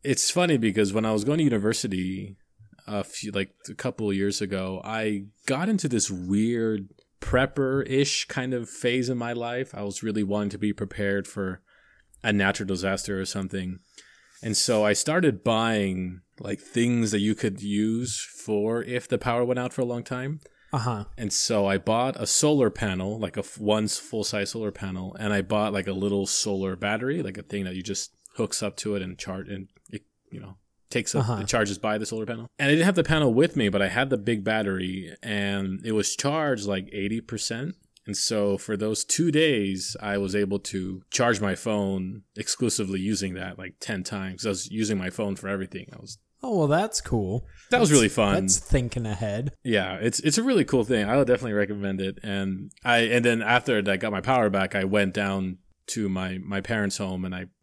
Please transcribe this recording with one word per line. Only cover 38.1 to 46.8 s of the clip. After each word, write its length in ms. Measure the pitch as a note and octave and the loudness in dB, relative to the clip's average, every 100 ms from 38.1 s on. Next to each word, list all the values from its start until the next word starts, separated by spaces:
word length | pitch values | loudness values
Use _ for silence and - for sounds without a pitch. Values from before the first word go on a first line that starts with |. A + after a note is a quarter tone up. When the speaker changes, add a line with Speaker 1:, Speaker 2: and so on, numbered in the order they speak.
| G2 | -4
Speaker 1:
so 420 | - A2 G2+ G2 | 0 2 2 0
for 180 | - G#2 | -2 -2
those 280 | G#2+ A2 | -2 -2
two 260 | - - E3+ | -2 2 4
days, 640 | D3 D#3+ B2+ G2 F#2+ - - | 4 4 4 0 -2 -6 -6
I 160 | G#2 G2+ | -2 -2
was 160 | G2 | 0
able 240 | G2+ G2+ G2 | 0 0 -2
to 440 | - F#2+ F#2 F#2+ _ | -4 -6 -6 -8 _
charge 280 | - A#2+ A2 | 2 2 4
my 140 | G2+ | 0
phone 680 | F#2+ - G#2 G2 F#2+ F#2 G#2+ _ - | -2 -2 0 0 0 -4 -8 _ -10
exclusively 600 | - - B2 - G2 F#2+ | -6 0 0 0 -2 -2
using 360 | G2 G#2 G2 | -2 -2 -2
that, 240 | F2+ F#2 F2+ | -6 -10 -10
like, 160 | F#2 - | -14 -12
ten 240 | - G2+ | -6 -6
times. 420 | F2+ G2+ F#2+ F2+ A2+ | -4 -6 -8 -4 -4
I 20 | |
was 220 | F#2+ - | -4 -4
using 260 | G#2 G#2+ G2+ | -2 0 0
my 120 | F2+ | -2
phone 260 | - G#2 F#2+ | -4 -4 -4
for 120 | G2 | -4
everything. 400 | G2 F#2+ F2+ - | -4 -4 -10 -14
I 40 | - | -18
was 180 | - - _ _ | -18 -18 _ _
Speaker 2:
Oh, 140 | C4 G3+ | -2 2
well, 80 | D3+ | 4
that's 340 | D#3 | 4